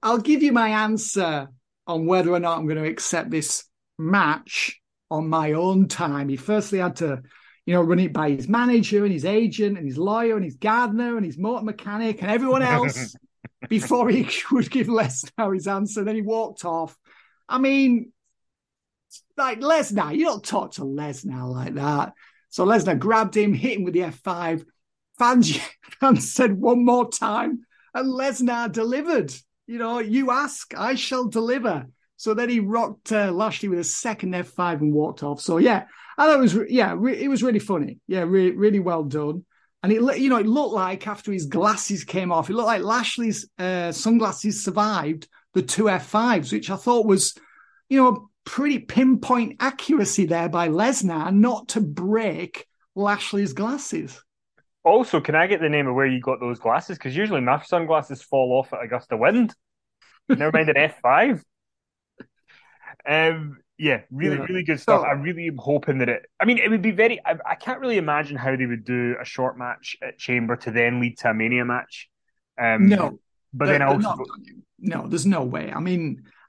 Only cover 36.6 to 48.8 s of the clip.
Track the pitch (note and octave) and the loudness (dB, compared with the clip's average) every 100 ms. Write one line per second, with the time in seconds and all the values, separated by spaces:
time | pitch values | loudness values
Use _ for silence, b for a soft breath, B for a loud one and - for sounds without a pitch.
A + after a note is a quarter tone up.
36.6 | - B3 G3+ F3 A#3+ A3+ C#4 C4 B3 G#3 | 2 2 2 0 -2 0 -2 0 2 0
37.6 | - F3+ C#3+ - - F#3 E3+ F#3+ F#3 F#3+ | 0 -2 -4 -8 -6 -2 2 4 4 4
38.6 | G#3 G3+ F#3 E3 D3 D3 D3 E3+ - _ | 2 4 0 -2 -2 -4 -4 -6 -10 _
39.6 | _ _ F3 A3 B3 B3+ C4+ A#3+ G#3+ C4 | _ _ 0 2 2 2 2 2 2 2
40.6 | C4 G#3 F#3 F#3+ G#3+ G3+ - F#3+ D3 E3 | 0 -2 -4 -4 -8 -10 -6 -6 -4 0
41.6 | G3+ G#3 - G3 - - F3+ E3 D#3 A3 | 2 0 -2 -6 -4 -4 -2 -2 0 -2
42.6 | A3+ G#3+ F#3 A#3+ A3+ - A#3 - - - | 0 0 0 -2 -2 -4 -4 -4 -8 -8
43.6 | F#3 F3+ F3 D#3+ A3 A#3 G#3+ - G#3+ G3 | -4 -4 -4 -4 2 4 2 -2 -4 -4
44.6 | - F3+ G#3 G3 D3 D#3 - b b F#3+ | -4 0 0 0 -2 -6 -10 b b -4
45.6 | B2+ - G#3+ F#3 - G#3 A#3+ G#3+ C3+ - | -2 0 2 0 0 0 2 2 0 -6
46.6 | - F#3+ A#3+ A#3+ A3 F#3+ - - b b | -4 -4 2 2 4 4 2 -4 b b
47.6 | b b _ C4+ B3+ G3+ - _ - - | b b _ 4 6 4 -6 _ -8 -2
48.6 | C#4+ C4+ | 0 0